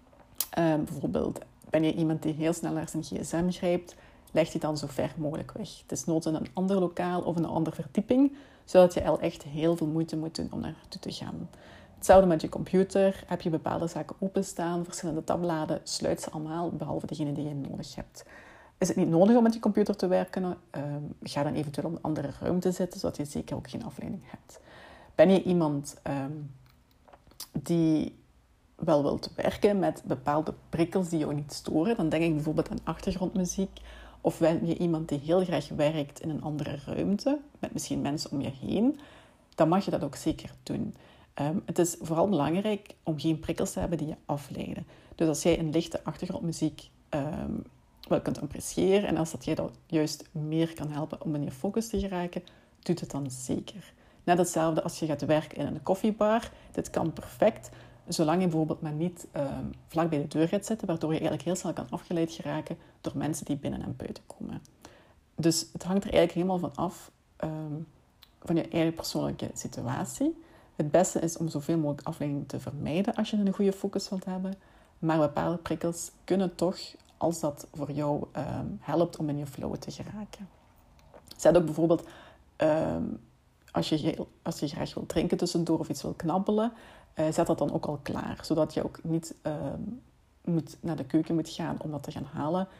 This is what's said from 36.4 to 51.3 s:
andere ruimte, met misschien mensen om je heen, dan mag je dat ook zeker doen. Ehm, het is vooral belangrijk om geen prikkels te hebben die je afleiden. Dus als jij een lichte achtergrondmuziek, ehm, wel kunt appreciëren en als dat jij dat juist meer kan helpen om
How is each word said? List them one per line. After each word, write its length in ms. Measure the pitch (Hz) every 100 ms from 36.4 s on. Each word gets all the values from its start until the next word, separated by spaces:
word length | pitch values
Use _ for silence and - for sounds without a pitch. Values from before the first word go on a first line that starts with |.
andere 360 | 156 147 - 151 -
ruimte, 540 | - 175 208 269 285 - -
met 140 | -
misschien 280 | - - 143
mensen 300 | 143 151 -
om 100 | 143
je 100 | - 131
heen, 380 | - 185 247 - - - - _ _ -
dan 140 | 160
mag 160 | 190 185
je 60 |
dat 120 | 156
ook 120 | 143 -
zeker 380 | 160 - - -
doen. 300 | - - - - - - -
Ehm, 240 | - 143 170 -
het 140 | 165
is 160 | 170 -
vooral 280 | 156 160 196
belangrijk 640 | 165 143 180 214 202 - -
om 160 | - 151
geen 200 | 160 160
prikkels 320 | - 160 190
te 80 | 185
hebben 180 | 180 160
die 100 | 147
je 80 | - -
afleiden. 600 | 147 - - - - - - - -
Dus 120 | 165
als 160 | 147
jij 160 | 180 165
een 120 | 160
lichte 320 | 165 165 -
achtergrondmuziek, 840 | - - 185 190 170 160 151 - - _ -
ehm, 420 | 151 143 - 71 - - - _ - -
wel 140 | -
kunt 200 | - -
appreciëren 680 | 143 - - - 185 202 208
en 80 | 165
als 140 | 160
dat 140 | 139 -
jij 100 | 156
dat 160 | - - -
juist 400 | 160 151 - -
meer 420 | 156 151 160 165
kan 180 | 165 147
helpen 300 | 147 156 -
om 140 | 170